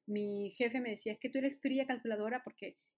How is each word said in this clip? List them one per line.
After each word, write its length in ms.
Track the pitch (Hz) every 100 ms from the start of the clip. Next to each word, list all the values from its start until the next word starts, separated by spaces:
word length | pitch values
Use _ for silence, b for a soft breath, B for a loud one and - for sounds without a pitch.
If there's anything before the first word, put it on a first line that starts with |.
| -
Mi 440 | 208 208 202 202
jefe 300 | - 240 254
me 100 | 240
decía, 220 | 208 220
"Es 80 | 214
que 100 | 262
tú 80 | 269
eres 220 | 269 277
fría 260 | 277 269 262
calculadora 560 | 247 226 214 214 254
porque 360 | - - 196 - _